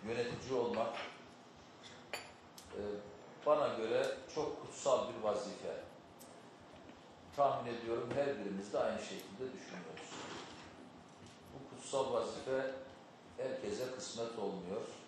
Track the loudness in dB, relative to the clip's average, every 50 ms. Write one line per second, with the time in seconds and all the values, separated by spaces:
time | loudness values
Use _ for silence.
0 | -2 0 2 2 2 2 0 -4 -2 2 4 4 4 4 4 4 4 2 2 -2
1 | -4 -6 -8 -12 -14 -16 -16 -18 -18 -18 -18 -18 -18 -18 -18 -16 -14 -14 -14 -14
2 | -8 -8 -8 -8 -8 -10 -14 -16 -18 -16 -16 -16 -12 -8 -4 -2 -2 0 -2 -2
3 | -4 -8 -12 -12 -14 -14 -14 2 8 8 8 10 8 4 4 2 2 4 6 6
4 | 6 6 2 -2 -6 -4 0 0 0 0 0 -4 -6 -8 -8 2 6 8 8 8
5 | 6 0 -2 2 2 4 4 4 2 -2 -6 -4 -4 -2 -2 -4 -6 -10 -14 -16
6 | -16 -18 -16 -16 -16 -16 -16 -16 -16 -16 -16 -18 -16 -16 -16 -16 -16 -16 -16 -16
7 | -18 -18 -18 -18 -16 -6 4 6 8 8 8 4 0 -2 -2 -2 0 2 2 2
8 | 2 2 4 4 4 4 2 0 0 -2 -2 -2 -2 0 2 4 4 4 4 0
9 | -2 -4 -6 -6 -8 -8 -6 -4 -4 -4 -4 -8 -10 -8 -8 -8 -8 -8 -8 -8
10 | -8 -8 -8 -8 -6 -6 -6 -8 -8 -8 -10 -12 -12 -14 -14 -14 -14 -14 -14 -16
11 | -16 -16 -16 -16 -16 -16 -16 -16 -16 -14 -12 -12 -10 -10 -10 -10 -6 2 4 4
12 | 4 6 6 4 4 4 0 -2 0 2 4 4 4 2 0 -4 -8 -10 -12 -16
13 | -16 -18 -18 -18 -18 -12 -4 -2 0 0 0 0 0 0 0 0 0 -2 -2 -4
14 | -4 -4 -2 -2 -2 -2 0 0 0 0 0 -2 -2 -2 -2 -2 -2 -4 -8 -10
15 | -12